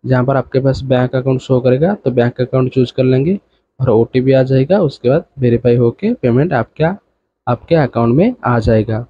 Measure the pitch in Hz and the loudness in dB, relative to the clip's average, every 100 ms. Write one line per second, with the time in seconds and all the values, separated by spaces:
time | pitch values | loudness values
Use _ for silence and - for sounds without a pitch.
0 | 123 127 127 135 - 131 135 131 131 127 | 0 0 0 -2 -2 -2 -2 -2 -2 -2
1 | 123 131 131 127 - 127 123 127 165 202 | 0 -2 -2 -4 0 0 2 0 0 -2
2 | 139 123 120 - 123 131 127 135 120 - | -2 0 -2 -2 -4 -2 0 0 -2 0
3 | 127 131 147 196 _ _ _ _ 131 113 | 0 0 0 -4 _ _ _ _ 0 2
4 | 117 131 131 131 131 135 135 196 165 - | 2 0 2 2 2 0 2 0 0 -2
5 | 120 147 - - 123 117 123 120 120 117 | -2 -2 -4 -4 0 2 2 2 0 0
6 | 208 240 127 117 160 139 113 - 156 202 | -4 -2 0 0 0 -2 -4 -4 -4 -4
7 | _ _ _ _ - 123 - 165 135 113 | _ _ _ _ -6 -6 -2 0 0 0
8 | 117 127 214 254 - 120 110 110 107 110 | 0 2 0 -2 -2 -2 2 0 0 -6
9 | 117 | -8